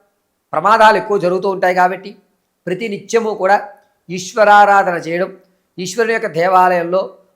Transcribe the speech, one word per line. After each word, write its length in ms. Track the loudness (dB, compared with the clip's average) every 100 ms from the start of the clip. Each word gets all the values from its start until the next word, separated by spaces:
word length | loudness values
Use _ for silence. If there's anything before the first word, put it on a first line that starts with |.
| _ _ _ _ -10
ప్రమాదాలు 440 | -4 0 4 4 2
ఎక్కువ 200 | -2 -2
జరుగుతూ 320 | -2 -2 -4
ఉంటాయి 260 | -2 -2 2
కాబట్టి, 420 | 0 -2 -14 -20 _ _ _ _ -10
ప్రతి 220 | -8 -8
నిత్యము 440 | -10 -2 -2 -2
కూడా 360 | -4 0 0 -2 -20 _ _ -14
ఈశ్వరారాధన 840 | -14 -6 0 4 6 6 4 2
చేయడం, 440 | -4 -6 -6 -6 -10 _ _ _ -12
ఈశ్వరుని 340 | -8 -4 -2
యొక్క 140 | -2 -4
దేవాలయంలో 880 | -2 2 4 4 0 -2 -4 -4 -12 _